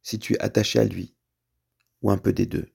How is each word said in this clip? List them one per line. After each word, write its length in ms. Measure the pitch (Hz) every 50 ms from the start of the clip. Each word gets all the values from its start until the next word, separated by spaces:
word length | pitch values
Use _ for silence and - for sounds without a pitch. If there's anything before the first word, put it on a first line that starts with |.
si 200 | _ - - 107
tu 140 | - - 113
es 60 | -
attaché 380 | - - - - 107 - - 117
à 60 | 113
lui, 320 | 107 92 87 - - _ _ _ _ _ _ _ _ _ _ _ _ _ _ _ _ _ _ -
ou 80 | 101 101
un 60 | 98
peu 140 | - - -
des 140 | - 98
deux. 220 | - - - - - _